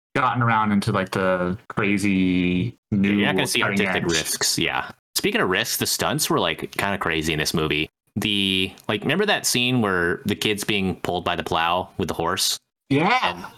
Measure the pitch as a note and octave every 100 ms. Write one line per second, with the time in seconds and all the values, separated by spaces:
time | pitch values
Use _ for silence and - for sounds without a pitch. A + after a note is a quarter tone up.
0 | _ C3+ B2+ A#2+ A#2 A2 G#2+ G2+ A2 G#2
1 | F#2+ G2+ F#2+ F#2 F2+ F#2 - - G2+ G2+
2 | G2+ F#2+ F#2 F2+ F2+ F2+ A#2 - - G2+
3 | G2 G#2 B2 D3+ C3+ A#2+ G#2+ G2+ G2 F2+
4 | F2+ D#2+ D#2 - - - D#2 C2 - -
5 | _ - G3 A3 A2 F#2 A#2 - A2 -
6 | E2+ C#3+ - D3 F2 D#2 - - G2+ F#2+
7 | F2 D#2+ D#2 D2+ D2+ E2+ D#2 D2+ D#2 _
8 | _ G2+ G#2+ G2+ G2 F#2+ F#2+ - - G#2+
9 | G#2 E3+ G#3 D#3+ - B2 B2 B2+ G2+ F#2
10 | E2+ F#2 G#2 G#2 A2 G2+ - G#2 F#2+ E2
11 | - F2 F2 E2+ - E2+ E2+ F2+ F#2+ -
12 | D#2+ D#2 E2+ F#2+ - - _ _ - C#3
13 | F3+ B3 G#3 F2 -